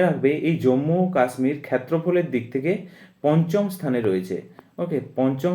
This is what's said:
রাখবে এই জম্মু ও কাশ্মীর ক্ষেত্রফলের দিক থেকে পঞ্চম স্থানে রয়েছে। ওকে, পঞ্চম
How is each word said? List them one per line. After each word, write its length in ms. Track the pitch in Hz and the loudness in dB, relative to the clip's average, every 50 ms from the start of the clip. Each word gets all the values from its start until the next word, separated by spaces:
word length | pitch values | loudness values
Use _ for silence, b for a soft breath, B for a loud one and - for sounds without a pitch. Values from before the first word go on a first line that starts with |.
| 180 | 2
রাখবে 260 | 180 156 135 120 135 147 156 - 156 | 2 2 2 2 0 0 0 0 0
এই 80 | 170 156 113 | 0 2 2
জম্মু 300 | 131 127 131 143 151 165 180 185 | 2 2 2 2 2 2 2 2
ও 20 | 180 185 139 | 2 2 2
কাশ্মীর 400 | 127 123 127 - 131 131 151 143 - - | 0 0 0 0 -2 -2 -2 -2 -4 -2
ক্ষেত্রফলের 600 | - 127 131 - 160 165 160 180 180 180 170 165 131 | -2 -2 -2 0 -2 -2 0 2 0 0 0 0 -2
দিক 120 | 123 110 - - | -4 -4 -2 -4
থেকে 180 | 135 131 160 190 - - B B B B B B B - | -4 -2 -2 -4 -4 -6 B B B B B B B 0
পঞ্চম 400 | 143 151 165 165 170 - 202 202 196 185 | 2 4 4 2 2 2 0 0 0 -4
স্থানে 260 | - - 147 123 120 113 107 | -6 -4 -2 -2 0 2 2
রয়েছে। 280 | 92 92 92 - 92 82 - - B B B B B - 175 | 0 0 -2 -2 -6 -8 -8 -10 B B B B B -8 -6
ওকে, 140 | 170 165 135 - - - - | -4 -4 -4 -6 -6 -4 0
পঞ্চম 360 | 131 135 139 135 147 175 180 | 0 0 0 0 0 0 0